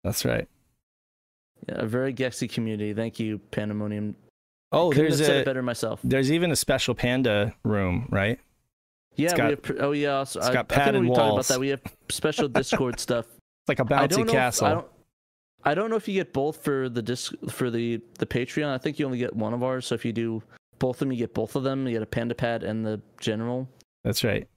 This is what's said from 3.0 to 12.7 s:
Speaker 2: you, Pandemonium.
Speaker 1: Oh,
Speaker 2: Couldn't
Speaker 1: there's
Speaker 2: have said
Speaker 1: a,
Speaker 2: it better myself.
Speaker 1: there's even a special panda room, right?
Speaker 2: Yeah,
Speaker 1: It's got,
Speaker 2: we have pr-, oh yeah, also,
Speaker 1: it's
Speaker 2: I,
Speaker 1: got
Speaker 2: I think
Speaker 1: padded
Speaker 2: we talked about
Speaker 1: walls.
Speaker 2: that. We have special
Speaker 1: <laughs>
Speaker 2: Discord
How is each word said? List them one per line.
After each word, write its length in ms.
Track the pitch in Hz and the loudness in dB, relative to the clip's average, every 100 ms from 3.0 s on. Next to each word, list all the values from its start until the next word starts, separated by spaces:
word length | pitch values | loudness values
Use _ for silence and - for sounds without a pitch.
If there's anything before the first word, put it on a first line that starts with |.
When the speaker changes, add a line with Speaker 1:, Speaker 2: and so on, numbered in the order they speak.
| 113 - | -4 -4
Speaker 2:
you, 180 | 110 107 - | -4 -4 -6
Pandemonium. 640 | - 107 104 104 104 104 - _ _ _ _ _ | -6 -4 -4 -4 -4 -6 -8 _ _ _ _ _
Speaker 1:
Oh, 180 | 147 170 | 2 4
Speaker 2:
Couldn't 140 | 143 156 | 4 4
Speaker 1:
there's 100 | 139 | 4
Speaker 2:
have 60 | 151 | 4
said 80 | 139 | 4
Speaker 1:
a, 40 | |
Speaker 2:
it 40 | 135 | 2
better 160 | 131 | -2
myself. 380 | 123 117 113 110 | -4 -2 -4 -2
Speaker 1:
there's 280 | 123 131 131 | 0 2 4
even 200 | 165 175 | 2 2
a 40 | 139 | 0
special 400 | - 135 - 117 | 2 0 0 0
panda 580 | 123 127 127 104 101 - | 2 2 4 4 2 -2
room, 440 | - 104 92 90 120 | 0 2 2 0 0
right? 300 | 101 101 - _ _ _ _ _ _ _ - | 0 0 -2 _ _ _ _ _ _ _ 0
Speaker 2:
Yeah, 80 | 160 | 2
Speaker 1:
It's 80 | 170 | 4
got, 60 | |
Speaker 2:
we 60 | 117 | 2
have 100 | - | 0
pr-, 120 | - - | -4 -2
oh 100 | 139 | 0
yeah, 260 | 147 143 139 | 2 0 0
also, 220 | 139 - | -2 -2
Speaker 1:
it's 80 | 120 | 2
Speaker 2:
I, 60 | |
Speaker 1:
got 180 | 127 113 | 2 2
Speaker 2:
I 40 | 139 | 2
think 80 | 139 | 4
Speaker 1:
padded 160 | 135 | 4
Speaker 2:
we 60 | 120 | 4
talked 100 | 123 | 6
about 140 | 113 | 4
Speaker 1:
walls. 140 | 107 131 | 4 2
Speaker 2:
that. 100 | 127 | 0
We 80 | 135 | 0
have 120 | 139 - - - | -4 -6 -16 -10
special 380 | - 156 151 147 | -2 -2 0 0
Speaker 1:
<laughs> 0 | |
Speaker 2:
Discord 520 | 120 - | 0 0